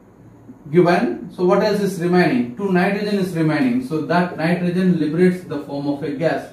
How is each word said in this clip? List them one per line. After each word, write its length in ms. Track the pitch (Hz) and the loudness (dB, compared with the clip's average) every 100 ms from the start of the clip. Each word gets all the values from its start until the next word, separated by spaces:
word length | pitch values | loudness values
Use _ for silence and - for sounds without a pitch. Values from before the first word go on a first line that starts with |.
| - - - - - - 143 | -20 -20 -20 -20 -20 -20 0
given. 640 | 170 170 190 262 - - | 4 4 2 0 -4 -10
So 120 | - 180 | -2 2
what 180 | 202 | 2
else 160 | 214 202 | 2 0
is 220 | 196 160 | -2 -2
remaining? 540 | 175 180 156 123 120 - | 2 4 4 2 -2 -4
Two 160 | 190 | 0
nitrogen 480 | 180 185 202 202 196 | 2 2 0 -2 -2
is 160 | 180 165 | -2 0
remaining. 500 | 156 147 127 127 127 | 0 2 0 0 -2
So 160 | 156 | -6
that 360 | 143 175 180 - | 0 0 0 -2
nitrogen 640 | 165 180 180 180 185 156 | -2 0 0 0 2 2
liberates 460 | 151 160 185 180 - | 0 2 2 2 -6
the 140 | 147 | -10
form 240 | - 143 143 | -8 -6 -4
of 160 | 143 | -4
a 80 | 151 | -6
gas, 400 | - 160 135 - | -2 -2 -2 -6